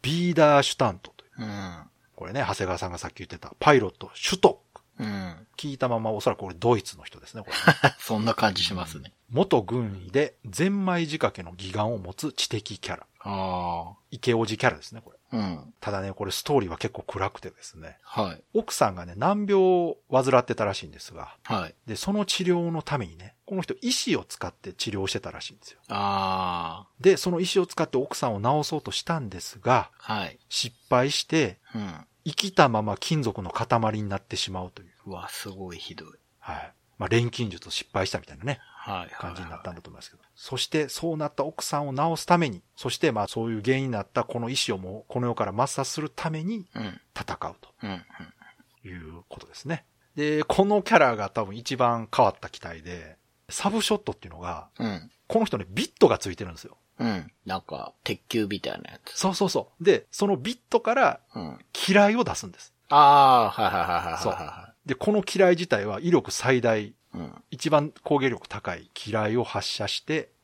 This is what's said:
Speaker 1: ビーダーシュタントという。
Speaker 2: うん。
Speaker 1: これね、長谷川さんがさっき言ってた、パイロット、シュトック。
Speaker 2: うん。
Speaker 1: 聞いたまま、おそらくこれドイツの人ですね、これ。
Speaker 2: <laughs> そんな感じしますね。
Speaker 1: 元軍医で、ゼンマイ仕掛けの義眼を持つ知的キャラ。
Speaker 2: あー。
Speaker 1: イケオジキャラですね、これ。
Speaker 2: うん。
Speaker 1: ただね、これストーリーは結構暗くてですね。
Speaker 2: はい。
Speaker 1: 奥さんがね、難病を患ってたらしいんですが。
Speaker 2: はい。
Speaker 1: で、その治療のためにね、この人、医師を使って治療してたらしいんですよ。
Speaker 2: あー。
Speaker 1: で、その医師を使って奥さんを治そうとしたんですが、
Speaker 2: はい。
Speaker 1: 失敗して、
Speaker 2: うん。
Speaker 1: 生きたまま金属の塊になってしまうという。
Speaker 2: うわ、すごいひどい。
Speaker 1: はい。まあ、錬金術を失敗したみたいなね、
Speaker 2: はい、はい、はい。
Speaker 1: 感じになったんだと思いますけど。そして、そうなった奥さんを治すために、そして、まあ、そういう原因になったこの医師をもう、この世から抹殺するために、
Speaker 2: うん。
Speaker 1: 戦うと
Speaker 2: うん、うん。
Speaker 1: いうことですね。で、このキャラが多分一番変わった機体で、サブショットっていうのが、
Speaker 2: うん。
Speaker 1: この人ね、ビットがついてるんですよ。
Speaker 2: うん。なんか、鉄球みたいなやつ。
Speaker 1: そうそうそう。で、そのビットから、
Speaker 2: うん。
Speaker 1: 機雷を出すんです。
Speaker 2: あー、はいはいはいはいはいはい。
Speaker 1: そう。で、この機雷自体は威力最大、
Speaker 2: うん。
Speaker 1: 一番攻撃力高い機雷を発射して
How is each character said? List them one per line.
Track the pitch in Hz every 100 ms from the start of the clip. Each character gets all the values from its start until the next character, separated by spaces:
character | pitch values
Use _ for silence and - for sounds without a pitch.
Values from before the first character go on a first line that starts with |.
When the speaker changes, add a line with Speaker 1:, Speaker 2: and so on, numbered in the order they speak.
Speaker 1:
ビ | 127 165 175
ー | 165
ダ | 151 143
ー |
シ | 139 -
ュ |
タ | 123
ン | 90
ト | - -
と | _
い | -
う。 |
Speaker 2:
う | 110
ん。 | 101 95 85 73 _ _ -
Speaker 1:
こ | 95
れ |
ね、 | 120
長 | 113 98
谷 | 92
川 | 90
さ | 92
ん |
が | 85
さ | -
っ |
き | -
言 | -
っ |
て | -
た、 | - -
パ | -
イ | 143
ロ | 104
ッ | -
ト、 | - -
シ | - 190
ュ |
ト | - - _
ッ | -
ク。 | _ _
Speaker 2:
う | 214
ん。 | 101 185 120 110 -
Speaker 1:
聞 | 151
い | 135
た | 131
ま | 117
ま、 | 110
お | 107
そ | 123
ら | 104
く |
こ | 95
れ | 85
ド | 117 117
イ |
ツ | - 82
の |
人 | - -
で | -
す | 113
ね、 |
こ | 104
れ。 | - - 147 143 -
Speaker 2:
<laughs> |
そ | - 110
ん | 110
な |
感 | 113 110
じ | 92
し | -
ま | 92 85
す | 80
ね。 | - _ _
Speaker 1:
元 | 117 190 143
軍 | 98 117 113 98 90
医 |
で、 | 117 147 _ 110
ゼ | 95 180
ン | 202 185
マ | 175
イ | 170
仕 | 156
掛 | -
け | -
の | 85 87
義 | 92
眼 | 104 107
を | 117
持 | 90
つ | - 151
知 | - -
的 | 107 - 101
キ | -
ャ | -
ラ。 | - _
Speaker 2:
あ | 101 98 95 90 87 85 85
ー。 | 101 _
Speaker 1:
イ | -
ケ | -
オ | 117 110
ジ | 107
キ | 127
ャ |
ラ | -
で |
す | -
ね、 | 113
こ | -
れ。 | _ _
Speaker 2:
う | 120
ん。 | 98 82 67 _
Speaker 1:
た | -
だ | 101
ね、 | 98
こ | 95
れ | 98
ス | 92
ト | - 143
ー |
リ | 98
ー |
は | 82
結 | 107
構 | 82
暗 | - 95 95
く | -
て | 92
で | -
す | -
ね。 | 82 80 -
Speaker 2:
は | - - 98
い。 | 80 _
Speaker 1:
奥 | 220 226
さ | - 117
ん | 90
が | 87
ね、 | 87
難 | 143 208 202
病 | 196
を | 185 180 170 - _
患 | 127 131 127
っ | -
て | 117
た |
ら | 104
し | 95
い | 85
ん |
で | 76
す | -
が。 | - - -
Speaker 2:
は | - 104 82
い。 | - -
Speaker 1:
で、 | 107
そ | -
の | 208
治 | 202 -
療 | 180 175 170
の | 165
た | - 143
め | 92
に | 80
ね、 | 95 _ -
こ | 190
の |
人、 | 170 -
医 | 247
師 | - - 143
を |
使 | - - 92
っ |
て | - -
治 | - -
療 | 101 95
し |
て | 107
た | 98
ら | 87
し | -
い | -
ん |
で | -
す |
よ。 | - _
Speaker 2:
あ | 104 101 98 95 95 92 87 82 82 - _
ー。 |
Speaker 1:
で、 | 180 185
そ | -
の | 175
医 | 180
師 | 196
を | 180
使 | -
っ | 160
て | 131
奥 | 139 -
さ | 131
ん | 104
を | 107 151
治 | 147
そ | 156
う |
と | -
し | -
た | - 165
ん | 120
で | 95
す | - 107
が、 | 120 123 98 _
Speaker 2:
は | - 107 92
い。 | - _
Speaker 1:
失 | - 123 _ _
敗 | 127 139
し | 143 -
て、 | 160 127 92 _
Speaker 2:
う | 113
ん。 | 101 78 - _ -
Speaker 1:
生 | -
き | 202
た | 185 143
ま | 110
ま | 107 98
金 | - 156
属 | 117 -
の | 90
塊 | - 113 120 110 107
に | 104
な | 98
っ |
て | _ 98
し | -
ま | 92
う | 90
と | -
い | 90
う。 | _ -
Speaker 2:
う |
わ、 | 92 85
す | - 104
ご | 95 92
い | 85
ひ | - 85
ど | 82
い。 | - _ _
Speaker 1:
は | -
い。 | 85 78 _ _ _
ま | 101
あ、 |
錬 | 113 120
金 | - 113
術 | 92 -
を |
失 | - -
敗 | 101 95
し |
た | -
み | -
た | 69
い |
な | 123
ね、 | 131
Speaker 2:
は | - - -
い、 | 95
は |
い、 |
は | 85
い。 | -
Speaker 1:
感 | 87 87
じ |
に | 85
な | 101
っ |
た | 92
ん | 85
だ |
と | 82
思 | 82
い |
ま |
す | -
け | _
ど。 | _
そ | _ - 127
し | -
て、 | 156 147
そ | - 165
う | 160
な | 147
っ | -
た |
奥 | 147 - -
さ | 147
ん | 147
を |
治 | 131 160 160
す | -
た | 175
め | 156
に、 | 92 _ -
そ | 127
し | -
て、 | 160
ま | 110
あ、 | 101
そ | - 113
う |
い | 110
う |
原 | 104 131
因 |
に | 135
な | 113
っ | 98
た | -
こ | 117 120
の | 117
医 | 131
師 | -
を | 98
も | 92 104
う、 | -
こ | 123
の | 120
世 | 113
か | 104
ら |
抹 | 98 135
殺 | - 135
す | -
る | 151
た | - 165
め | 156
に、 | 165 226 180
Speaker 2:
う | -
ん。 | 107 - _
Speaker 1:
戦 | - - - 101
う | 95
と | - _
Speaker 2:
う | 107
ん、 |
う | 92 - - 85 _ - _ _ _ -
ん。 |
Speaker 1:
い |
う | 90 80 85 -
こ | -
と | -
で | -
す | 139
ね。 | 135 _ _ _ -
で、 | 151 151 151
こ | -
の | 202 208
キ | 190
ャ | 214
ラ | 139 110
が | 98
多 | -
分 | 101 104
一 | 120 127
番 | 123 117 110 -
変 | 110
わ |
っ | -
た | -
機 | -
体 | - 82
で、 | 80 87 78 - _ _ _
サ | - 196
ブ | 220
シ | 202
ョ | 208
ッ |
ト | -
っ | 98
て | 87
い |
う |
の | 85
が、 | 85 82 - _
Speaker 2:
う | 117
ん。 | 95 80 _ _
Speaker 1:
こ | 226
の | 220
人 | -
ね、 | 87
ビ | 98
ッ | 285 _
ト | 147
が | 113
つ | 98
い | 87
て | 90
る |
ん |
で | 80
す |
よ。 | - - _ _
Speaker 2:
う | 117
ん。 | 98 76 _ -
な | 92
ん |
か、 | - 76 - _ -
鉄 | - _
球 | 117 104
み | 101
た | 62
い | 50
な | 50
や | -
つ。 | - -
Speaker 1:
そ | 185
う | 185
そ | 196
う |
そ | 139 - _
う。 |
で、 | 170 180 -
そ | - 202
の | 190
ビ | 131
ッ | 247 _
ト | 233
か | 220
ら、 | 247 208 - _ -
Speaker 2:
う |
ん。 | 82 60 _
Speaker 1:
機 | - -
雷 | 190 202 226
を |
出 | 240 -
す | 95
ん |
で | 85
す。 | - _ _
Speaker 2:
あ | 147 147 143 135 127 107
ー、 | -
は | 107
い |
は | 95
い |
は | 95
い |
は | 85
い |
は | 85
い |
は | -
い。 |
Speaker 1:
そ | 117
う。 | 90 76 - - _ -
で、 | 131
こ | -
の | 208
機 | -
雷 | 196 185 170
自 | 175
体 | 107 104
は | 101
威 | 170
力 | 165 -
最 | - 127 131
大、 | 117 110 104 - _
Speaker 2:
う | -
ん。 | 82 - _
Speaker 1:
一 | 123 160
番 | 151 147 -
攻 | - 147
撃 | 131
力 | 110 -
高 | 107 - -
い | -
機 | - -
雷 | 107 107 117
を |
発 | 110 107 -
射 | - 101
し | - -
て | 156 - _